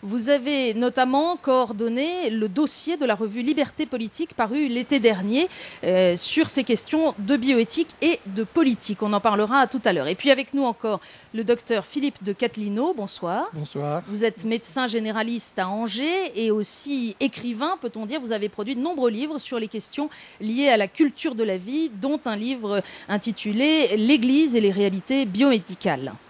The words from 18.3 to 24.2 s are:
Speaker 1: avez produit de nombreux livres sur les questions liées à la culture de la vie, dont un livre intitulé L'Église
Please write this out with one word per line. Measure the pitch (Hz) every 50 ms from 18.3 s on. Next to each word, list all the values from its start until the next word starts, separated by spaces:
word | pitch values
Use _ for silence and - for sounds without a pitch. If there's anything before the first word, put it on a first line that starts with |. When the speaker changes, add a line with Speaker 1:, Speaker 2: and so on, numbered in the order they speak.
Speaker 1:
avez | 226 208 202 208
produit | - - 208 220 277
de | 233
nombreux | 262 330 359 285 254 240
livres | 214 214 269 302 311 269
sur | - - 262 233
les | 233
questions | - - 220 - - - - 285 302 - - - - - -
liées | 196 214 226 247 285 277
à | 240
la | 214 202
culture | 185 _ - 320 285 - - - 285 254
de | 220
la | 226 208 190
vie, | 185 180 208 262 311 330 302 220 196
dont | 190 277 294 302 -
un | 247 214
livre | 208 214 247 269 247 220 202 202 202 185 - - - - -
intitulé | 196 208 - 233 214 - - 214 208 220 269 302 311 311 285 170 196
L'Église | 220 214 233 294 277